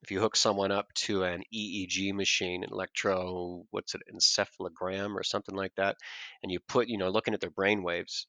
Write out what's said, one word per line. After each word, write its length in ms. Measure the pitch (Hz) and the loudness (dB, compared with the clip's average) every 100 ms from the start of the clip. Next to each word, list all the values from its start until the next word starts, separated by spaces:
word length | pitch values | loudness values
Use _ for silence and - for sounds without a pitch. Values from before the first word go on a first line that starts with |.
If 80 | - | -2
you 80 | 98 | 2
hook 140 | 110 - | 4 4
someone 360 | - 101 98 | 4 4 4
up 220 | 101 101 - - | 2 0 -4 0
to 180 | 104 | 2
an 180 | 92 87 - | 2 0 -6
E 320 | 110 107 98 | -6 -6 -4
E 40 | 92 | -4
G 240 | 90 98 | -2 -2
machine, 500 | 98 95 - 92 90 | 0 0 2 0 -4
an 60 | 95 | -4
electro, 920 | 101 95 - 107 95 90 92 87 87 85 | -6 -6 -2 0 2 0 -4 -6 -8 -8
what's 240 | 98 95 - | -8 -6 -10
it, 60 | - | -10
encephalogram 1000 | 98 - - 101 _ 92 82 92 95 101 98 | 2 2 4 0 _ -10 -6 -4 -2 -4 -4
or 80 | |
something 320 | - - 101 98 | -2 -4 -4 -6
like 200 | 95 - | -6 0
that, 220 | 98 - - - - - | 0 0 -8 -14 -14 -12
and 80 | 95 | -6
you 80 | 90 | -6
put, 280 | _ - 120 | _ 0 2
you 100 | 110 | 0
know, 120 | 92 | 2
looking 240 | 98 - | 2 2
at 80 | 107 | -2
their 80 | 92 | -2
brain 340 | - 98 104 | 0 4 4
waves 440 | 90 85 92 - | 2 -2 -2 -8